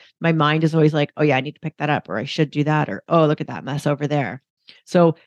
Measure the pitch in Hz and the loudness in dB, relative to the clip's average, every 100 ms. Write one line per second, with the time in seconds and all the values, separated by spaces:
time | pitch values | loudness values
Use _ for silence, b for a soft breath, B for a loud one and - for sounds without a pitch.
0 | b _ 165 165 147 156 160 160 151 151 | b _ -2 2 2 2 2 4 2 2
1 | 147 - 151 131 135 - 160 - 151 147 | -2 0 0 0 -2 -10 -12 -8 -4 -4
2 | - 101 135 - 147 147 147 151 147 190 | -4 -8 -6 -2 -2 0 0 0 -2 -6
3 | - 165 156 151 147 110 131 143 147 143 | 0 2 2 0 -4 -10 -8 -4 -4 -2
4 | 147 147 113 123 - _ b b - 180 | -2 -2 -4 -8 -16 _ b b -2 2
5 | 170 156 | 2 2